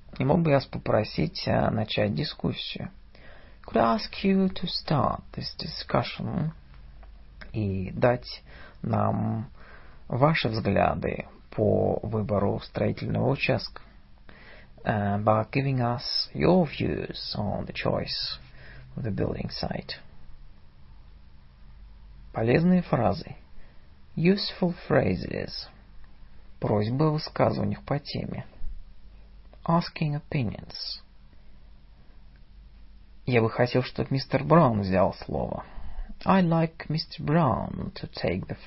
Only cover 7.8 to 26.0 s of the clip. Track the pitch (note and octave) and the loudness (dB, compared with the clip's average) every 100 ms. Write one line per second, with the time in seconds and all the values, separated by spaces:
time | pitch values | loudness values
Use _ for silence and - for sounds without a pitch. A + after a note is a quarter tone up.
7.8 | F#2 - B2+ B2 - - - - - - | -4 2 2 2 -4 -14 -16 -18 -18 -8
8.8 | A#2 G#2+ G#2 A2 A2 A2 - - - - | -2 2 2 2 0 -2 -6 -14 -18 -18
9.8 | - - - A#2+ D3 D#3+ A#2+ A2 G2 F#2 | -18 -16 -4 4 4 4 2 0 2 4
10.8 | F2 - - - - - - - G#2 G2+ | 4 2 -2 -4 -8 -16 -8 0 2 4
11.8 | G2 F2+ A2 A2 G2 G2+ G2+ A2+ - - | 2 0 -2 -2 0 0 0 -2 -4 -2
12.8 | G#2+ G#2 A2 G#2+ A2+ C#3 - B2 - - | 0 0 -2 0 2 2 2 0 -2 -12
13.8 | - - - - - - - - - - | -18 -20 -20 -20 -20 -20 -20 -20 -20 -4
14.8 | - G#2+ G2+ G2+ G#2+ A2 A2 C#3 C#3 C3 | 0 2 2 2 4 4 2 0 0 2
15.8 | A#2+ B2 - - - C3+ D3+ F3+ D#3 - | 0 -2 -2 -4 -4 2 6 6 4 0
16.8 | B2 A#1+ - - - - G2+ F#2 - - | -2 -2 -4 -8 -8 -4 -2 -4 -6 -4
17.8 | - - - - - - - - - - | 0 0 -2 -6 -6 -10 -14 -18 -18 -18
18.8 | - - A#2+ F#2+ - - - - - - | -12 -6 -4 0 -2 -2 -6 -6 -6 -6
19.8 | - - - - - - - - - - | -8 -12 -14 -16 -14 -14 -16 -18 -20 -20
20.8 | - - - - - - - - - - | -20 -18 -18 -20 -20 -20 -20 -20 -20 -18
21.8 | - - - - - - A2+ D3 F3 F3+ | -18 -18 -18 -18 -8 0 4 6 6 4
22.8 | E3+ C#3+ G#2 F#2+ - - - - - - | 4 2 2 0 -6 -14 -14 -14 -14 -16
23.8 | - - - - E3 G3+ - - F3+ F3 | -20 -20 -8 2 4 4 0 0 0 0
24.8 | - C3+ - F#2 - - - - - - | 2 4 4 0 -2 -6 -6 -8 -12 -18
25.8 | - - | -18 -16